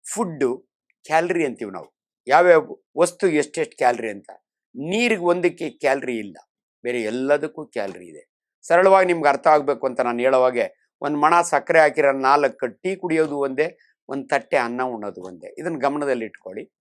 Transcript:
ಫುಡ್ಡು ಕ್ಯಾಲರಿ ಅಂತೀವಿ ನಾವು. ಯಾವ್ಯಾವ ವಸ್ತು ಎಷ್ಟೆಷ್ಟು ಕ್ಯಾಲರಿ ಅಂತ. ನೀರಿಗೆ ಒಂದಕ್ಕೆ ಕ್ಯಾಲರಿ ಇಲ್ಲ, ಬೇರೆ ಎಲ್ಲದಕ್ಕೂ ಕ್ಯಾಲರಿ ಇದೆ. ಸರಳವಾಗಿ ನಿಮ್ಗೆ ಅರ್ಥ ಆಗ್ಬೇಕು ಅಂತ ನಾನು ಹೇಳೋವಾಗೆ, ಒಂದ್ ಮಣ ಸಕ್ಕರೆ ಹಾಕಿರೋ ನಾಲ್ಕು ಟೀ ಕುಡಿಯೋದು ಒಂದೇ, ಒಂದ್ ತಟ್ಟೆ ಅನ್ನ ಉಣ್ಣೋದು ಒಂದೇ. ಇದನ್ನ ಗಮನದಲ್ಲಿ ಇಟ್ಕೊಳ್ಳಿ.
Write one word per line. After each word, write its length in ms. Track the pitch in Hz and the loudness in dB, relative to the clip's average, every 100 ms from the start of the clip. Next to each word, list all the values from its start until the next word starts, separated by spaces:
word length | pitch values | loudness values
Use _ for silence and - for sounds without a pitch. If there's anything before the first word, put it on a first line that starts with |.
| - | -12
ಫುಡ್ಡು 460 | 202 196 151 131 127 _ _ _ _ | -6 -6 -2 -2 -2 _ _ _ _
ಕ್ಯಾಲರಿ 420 | - 160 175 170 147 | -2 0 0 -2 -2
ಅಂತೀವಿ 240 | 110 107 | -4 -12
ನಾವು. 240 | 92 - _ _ _ - | -12 -18 _ _ _ 2
ಯಾವ್ಯಾವ 500 | 147 180 160 - - _ 143 | 4 6 6 2 -18 _ -2
ವಸ್ತು 300 | 170 - 190 | -2 0 0
ಎಷ್ಟೆಷ್ಟು 480 | 151 139 - 156 - | 0 -2 -6 -8 -2
ಕ್ಯಾಲರಿ 340 | 127 127 113 | 0 0 -6
ಅಂತ. 200 | 101 90 - _ _ _ 127 | -10 -16 -20 _ _ _ -12
ನೀರಿಗೆ 460 | 151 208 240 208 | -4 0 0 0
ಒಂದಕ್ಕೆ 480 | 175 175 175 175 160 | 0 0 0 -2 -12
ಕ್ಯಾಲರಿ 480 | - 143 139 131 117 | -4 -2 -2 -4 -8
ಇಲ್ಲ, 180 | 101 80 _ _ _ _ | -10 -16 _ _ _ _
ಬೇರೆ 200 | 120 120 | -8 -4
ಎಲ್ಲದಕ್ಕೂ 640 | 107 123 135 147 151 156 147 | -4 -4 -2 -2 -2 -12 -12
ಕ್ಯಾಲರಿ 400 | 117 98 90 87 | -8 -8 -12 -20
ಇದೆ. 220 | 76 _ _ _ _ | -20 _ _ _ _
ಸರಳವಾಗಿ 440 | - 170 190 190 185 | 0 4 6 6 4
ನಿಮ್ಗೆ 220 | 170 147 | 2 2
ಅರ್ಥ 180 | 135 160 | 4 4
ಆಗ್ಬೇಕು 400 | 151 139 131 - | 4 2 -2 -4
ಅಂತ 140 | 127 | -2
ನಾನು 180 | 127 120 | -2 0
ಹೇಳೋವಾಗೆ, 760 | 127 131 127 120 95 _ _ _ | 2 4 2 0 -4 _ _ _
ಒಂದ್ 160 | 147 151 | -6 0
ಮಣ 220 | 151 170 | 4 4
ಸಕ್ಕರೆ 400 | 160 143 - 165 | 2 -2 2 4
ಹಾಕಿರೋ 320 | 151 151 139 | 4 2 0
ನಾಲ್ಕು 540 | 135 135 147 139 120 123 | 2 2 2 2 -2 -8
ಟೀ 300 | 101 180 190 | -6 -8 -6
ಕುಡಿಯೋದು 420 | 180 160 156 143 | -2 0 0 -2
ಒಂದೇ, 400 | 139 131 160 - _ _ - | -4 -2 -4 -6 _ _ -10
ಒಂದ್ 200 | 139 135 | -10 -4
ತಟ್ಟೆ 280 | 139 - 139 | -4 0 -2
ಅನ್ನ 260 | 117 123 | -2 -4
ಉಣ್ಣೋದು 400 | 127 113 104 92 | -6 -6 -10 -12
ಒಂದೇ. 320 | 90 90 92 - | -16 -16 -18 -12
ಇದನ್ನ 200 | 160 156 | -10 -4
ಗಮನದಲ್ಲಿ 460 | 139 147 143 123 | -4 -4 -6 -6
ಇಟ್ಕೊಳ್ಳಿ. 480 | 110 - 92 101 - _ | -8 -14 -16 -16 -16 _